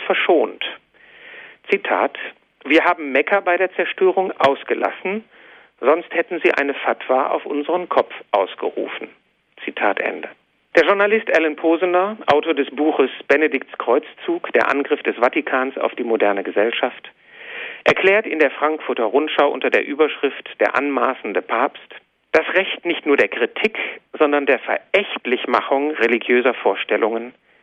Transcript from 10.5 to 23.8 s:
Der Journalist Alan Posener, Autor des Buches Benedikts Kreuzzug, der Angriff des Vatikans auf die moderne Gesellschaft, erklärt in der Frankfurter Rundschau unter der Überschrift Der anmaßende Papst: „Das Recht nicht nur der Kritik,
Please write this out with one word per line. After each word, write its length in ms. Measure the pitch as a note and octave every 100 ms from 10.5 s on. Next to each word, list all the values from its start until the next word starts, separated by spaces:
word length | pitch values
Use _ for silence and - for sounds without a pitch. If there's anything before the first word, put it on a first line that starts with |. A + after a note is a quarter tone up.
| _ _ E3+
Der 80 |
Journalist 460 | D#3 G3+ G#3 A3 A3 E3
Alan 200 | D#3+ D3+
Posener, 600 | E3 E3 F3+ F3+ G3 A3 -
Autor 280 | D3 E3
des 140 | C#3+ C3
Buches 400 | B2+ D#3 - C3 - -
Benedikts 480 | C#3+ D3+ C3+ - -
Kreuzzug, 720 | - C3+ - - - E3+ -
der 180 | A#2 -
Angriff 320 | C#3 C3+ C#3+
des 140 | - A2+
Vatikans 640 | B2 - - C3 C3 C3+
auf 160 | A#2+
die 80 | -
moderne 380 | A#2 A2 G2+ G2
Gesellschaft, 680 | F#2 G2 A2+ - B2 - - - _ - - - - -
erklärt 420 | - - F#3 G#3 G#3+
in 140 | D#3
der 100 | C#3
Frankfurter 540 | - D3+ D#3 - -
Rundschau 460 | A2 C#3+ D3+ - D3
unter 200 | C3+ C3
der 160 | G#2+ -
Überschrift 760 | C#3+ D3+ - C#3 - - -
Der 160 | G#2 B2+
anmaßende 680 | C#3+ C3 A#2+ C3 A2 F2+
Papst: 520 | - A#2 C3+ - - - _ _ _
„Das 160 | D#3+ D#3
Recht 300 | F3+ F#3+ -
nicht 220 | E3+ E3 D3+
nur 100 | C#3
der 120 | G#2
Kritik, 500 | - A#2 - - -